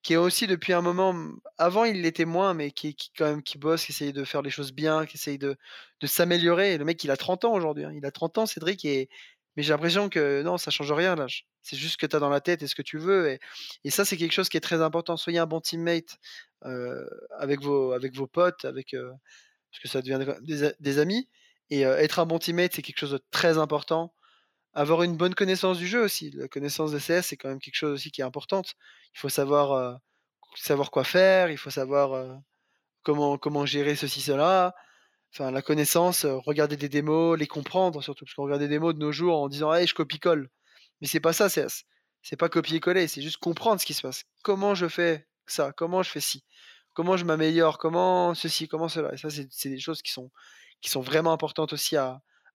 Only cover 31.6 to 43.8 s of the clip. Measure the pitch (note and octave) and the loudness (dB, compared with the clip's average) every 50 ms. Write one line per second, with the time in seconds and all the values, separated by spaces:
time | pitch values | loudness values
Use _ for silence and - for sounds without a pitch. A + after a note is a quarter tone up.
31.6 | - C#3+ - C#3+ C3+ C3 C#3 C#3+ C#3 C3+ C3+ C3 C3 C3 C3 C3+ C#3+ _ _ _ | -8 -8 -6 -4 -2 0 2 2 2 2 0 -4 -6 -8 -12 -16 -20 _ _ _
32.6 | _ _ _ _ _ _ _ _ - - D3 D3 D3 C#3+ C#3+ C#3+ - D3 D3+ C#3+ | _ _ _ _ _ _ _ _ 0 0 2 2 2 2 0 0 -2 -2 -2 0
33.6 | C#3+ C3+ C#3 C#3+ C#3+ D3 D3 D3 D3 C3+ - C#3+ C3 C#3+ C#3 C#3 D3+ F3 F#3+ F#3 | 0 0 0 0 0 0 0 -2 -2 -6 -6 -4 -2 0 2 4 4 4 4 4
34.6 | F3+ F3+ F3+ - - _ _ _ _ _ _ _ _ _ - - C#3 C3 C3 C3+ | 4 2 -2 -6 -20 _ _ _ _ _ _ _ _ _ -10 -6 -6 -4 -4 -4
35.6 | - - D3+ D3+ D3 D3 - E3+ F3 F3+ F3 - - D3 C3+ C3 - D3 D3 D3+ | 0 0 2 2 2 4 4 4 4 4 2 2 0 0 -2 -2 -2 -2 2 2
36.6 | D3+ D3 D3 C#3+ C#3+ C#3+ C3+ D3 D3 D3+ D#3 D#3+ E3 E3+ E3 D#3 D3+ - - D3+ | 2 0 0 -4 -4 -2 0 0 2 2 2 4 4 4 2 2 0 -4 -6 -8
37.6 | C#3 - - F#3 F#3+ F3+ D#3+ D3 C3+ - C#3 - C#3+ - - - C#3+ C#3 C#3+ C#3+ | -8 -2 0 2 2 2 0 -4 -8 -10 -12 -12 -14 -14 -8 -6 -4 -2 0 0
38.6 | D3 D3 D3 D3+ D#3+ E3+ D#3+ D3+ D3+ D3+ D3 C#3+ E3+ F3+ E3 D3+ C#3+ C#3 C#3 C#3+ | 0 0 0 2 2 0 0 0 -2 -2 -2 0 2 2 2 2 0 -2 -2 -2
39.6 | D3+ D3+ D#3+ F3 F3+ E3 - - D#3 C3+ D#3+ D3+ - F3+ E3 D3+ C3+ C3 _ _ | 0 2 4 4 4 2 2 0 -2 -4 -4 0 2 2 2 2 0 -6 _ _
40.6 | _ _ _ - _ _ _ - D3+ - - D#3 D3 E3 E3 - G#3+ F#3+ - E3 | _ _ _ -20 _ _ _ -10 -6 -2 -2 2 2 2 4 4 4 4 4 0
41.6 | C#3 - - - - _ _ _ _ _ _ _ - - - - E3+ E3 - E3+ | -2 -2 -4 -10 -14 _ _ _ _ _ _ _ -14 -10 -4 -2 0 2 2 2
42.6 | D#3 - D#3+ E3 - F3+ F3+ F#3+ F3 D#3 - C#3 C#3 D#3+ - - - F3 E3 - | 0 0 -2 0 2 2 2 2 2 0 -2 -8 -8 -10 -8 -6 -4 -4 -2 0
43.6 | - A3+ G#3+ F3+ | 2 2 2 2